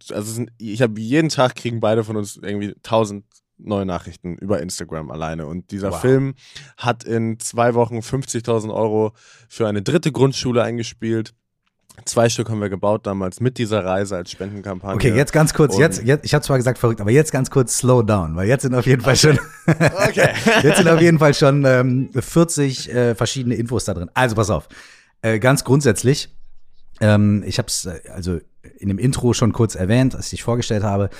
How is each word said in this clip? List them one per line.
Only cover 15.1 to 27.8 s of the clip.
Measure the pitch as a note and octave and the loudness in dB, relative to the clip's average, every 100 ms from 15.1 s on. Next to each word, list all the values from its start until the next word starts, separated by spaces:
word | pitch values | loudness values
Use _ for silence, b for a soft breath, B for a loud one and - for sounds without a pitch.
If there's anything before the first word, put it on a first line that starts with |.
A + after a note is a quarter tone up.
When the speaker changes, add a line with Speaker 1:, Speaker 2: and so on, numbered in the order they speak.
Speaker 2:
jetzt | A2 C#3+ | 2 2
ganz | D#3 D#3 | 2 2
kurz, | - D3 | 4 2
Speaker 1:
Und | G2 | 4
Speaker 2:
jetzt, | D#3 - | 2 2
jetzt, | A2 D3 | 0 0
ich | - | 2
hab | D3+ | -2
zwar | - C3+ | 0 0
gesagt | B2 A#2+ | 0 0
verrückt, | A#2+ A2+ | 0 0
aber | G#2 | 2
jetzt | C3 D3+ | 4 4
ganz | C#3 C3+ | 0 0
kurz | C#3 B2 - | 0 0 0
slow | B2 B2+ | 2 4
down, | G#2+ G#2+ D#2+ D#2+ | 4 2 0 -2
weil | G2 | 0
jetzt | C3+ | 0
sind | C3+ | 0
auf | B2+ A#2+ | 0 2
jeden | B2+ | 2
Fall | A2 B2 | 4 4
Speaker 1:
Okay. | D3+ C3+ | 6 4
Speaker 2:
schon, | - - - D#3 | 0 -8 0 2
<laughs> | D#3+ F3+ G#3 | 2 2 0
Speaker 1:
Okay. | G3 E3+ G#2 - A3 | 2 2 2 2 4
Speaker 2:
jetzt | C#3 G3 | 4 4
sind | E3+ | 6
auf | E3 | 6
jeden | E3+ E3 | 6 6
Fall | D3+ | 4
schon, | C#3 D3 C#3+ C#3 | 6 4 4 4
ähm, | B2+ B2+ B2+ C3 | 4 4 0 -2
vierzig, | C3 - E3 E3 - C#3 C3 - | -4 0 2 2 2 -2 -2 -6
äh, | A#2+ A#2+ | 0 0
verschiedene | A2+ A#2 C3+ A#2+ G#2+ | 0 -2 -2 -4 -2
Infos | A#2+ A#2 | -2 -4
da | - | -4
drin. | F2 F2 | -6 -4
Also | - B2+ A2 | 0 0 0
pass | G#2 | 0
auf, | F2 - B B B B _ | 0 -4 B B B B _
äh, | A2 A2 | -2 2
ganz | B2 C#3 - | 2 2 2
grundsätzlich, | C#3 C#3 G2+ A#2 D3 - - - - - - - - | 2 4 2 2 0 -2 -14 -18 -18 -20 -20 -18 -2
ähm, | G#2+ G#2 G#2 G#2 F#2 | 2 4 4 2 -2
ich | - | -6
hab's, | - - | -4 -6